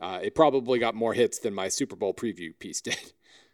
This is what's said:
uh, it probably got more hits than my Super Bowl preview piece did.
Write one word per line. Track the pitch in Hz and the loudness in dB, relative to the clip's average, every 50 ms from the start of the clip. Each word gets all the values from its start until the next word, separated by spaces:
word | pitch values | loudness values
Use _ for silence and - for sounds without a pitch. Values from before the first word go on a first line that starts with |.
uh, | 82 92 95 92 | -10 -8 -6 -4
it | - - - | -6 -2 4
probably | - 160 147 131 135 120 120 127 120 | 6 6 6 6 4 2 2 2 2
got | 117 120 104 | 2 0 0
more | 113 117 113 104 | 0 0 0 4
hits | 120 120 107 - - | 4 2 2 2 -2
than | - 113 101 | -4 -4 -4
my | 95 95 95 | -2 -4 -4
Super | - - - - 98 | -2 -2 -4 -4 -4
Bowl | 90 101 95 92 | -2 -2 -2 -2
preview | - - 113 95 87 87 80 - - | -2 -4 -6 -4 -6 -10 -12 -12 -12
piece | - 92 76 - | -14 -10 -10 -8
did. | - - - - - - - _ _ _ - - _ _ | -4 -4 -4 -6 -6 -14 -20 _ _ _ -20 -20 _ _